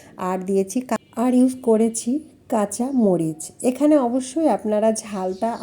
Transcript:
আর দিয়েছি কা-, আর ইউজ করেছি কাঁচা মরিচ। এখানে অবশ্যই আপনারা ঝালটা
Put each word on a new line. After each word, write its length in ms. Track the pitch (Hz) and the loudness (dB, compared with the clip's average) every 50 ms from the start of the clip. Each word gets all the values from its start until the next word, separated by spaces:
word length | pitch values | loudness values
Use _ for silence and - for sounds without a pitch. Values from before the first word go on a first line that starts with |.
| - - - | -20 -20 -12
আর 200 | - 185 180 185 190 185 190 | -8 -6 -4 -4 -4 -2 0
দিয়েছি 280 | 196 196 196 196 - 254 254 - | 0 0 0 0 -4 -6 -4 -4
কা-, 120 | 226 - _ _ - | -6 -6 _ _ -4
আর 160 | 226 247 254 247 247 | -2 0 2 4 4
ইউজ 140 | 254 254 254 - - 233 | 4 4 2 -2 2 2
করেছি 420 | 220 214 226 226 226 - - 240 262 311 - - _ _ _ - | 4 4 4 0 0 -4 -4 -4 -4 -4 -6 -10 _ _ _ -4
কাঁচা 380 | 247 220 202 202 - - 240 277 | -2 -2 -2 -2 -4 -6 -4 -2
মরিচ। 500 | 277 247 220 196 180 165 165 160 156 - - - - - - 247 | 0 2 4 4 4 2 0 -2 -4 -8 -12 -18 -10 -4 -2 -2
এখানে 260 | 254 254 294 302 311 | 0 2 2 4 4
অবশ্যই 500 | 294 254 233 240 262 254 - - 320 320 | 4 4 2 -2 -2 -4 -4 -4 0 2
আপনারা 420 | 277 208 190 - 214 208 208 214 226 | 2 0 0 0 -2 0 2 2 2
ঝালটা 580 | 220 - - 208 202 190 185 185 185 190 226 226 240 - | 0 0 -6 -10 -8 -6 -4 -4 -4 -4 -4 -4 -4 -4